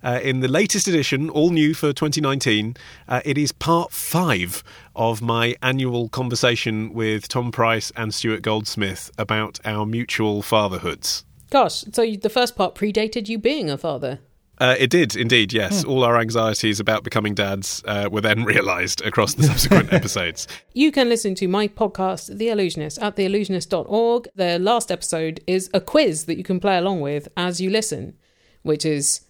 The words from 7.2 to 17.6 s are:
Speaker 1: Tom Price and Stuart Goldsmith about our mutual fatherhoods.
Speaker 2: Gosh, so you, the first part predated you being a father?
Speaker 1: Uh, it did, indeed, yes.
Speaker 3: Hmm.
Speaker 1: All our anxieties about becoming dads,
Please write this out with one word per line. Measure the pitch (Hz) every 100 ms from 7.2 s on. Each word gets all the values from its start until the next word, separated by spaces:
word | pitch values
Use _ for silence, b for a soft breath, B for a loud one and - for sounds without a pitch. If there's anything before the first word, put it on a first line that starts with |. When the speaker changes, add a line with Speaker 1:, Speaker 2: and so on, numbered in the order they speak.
| -
Speaker 1:
Tom | 131 123
Price | 117 113 113 - -
and | 113
Stuart | - 117 107
Goldsmith | 98 110 107 - 98 90 - -
about | 107 107 107 -
our | - 104 107
mutual | 117 120 - 110 104
fatherhoods. | 98 110 104 92 87 71 - - - - -
Speaker 2:
Gosh, | 277 240 - -
so | 220
you, | 226 208
the | 214
first | 240 247 -
part | 190 -
predated | 214 208 220 226 208
you | 226
being | 220 302 170
a | 139
father? | 170 139 131 131 _ _ _ _
Speaker 1:
Uh, | 123 127
it | 131
did, | 175 143 104
indeed, | 117 123 104
yes. | 110 98 196
Speaker 3:
Hmm. | 156
Speaker 1:
All | 131
our | 123 120
anxieties | 113 113 110 104 113 104
about | 107 107
becoming | - - 104
dads, | 101 101 98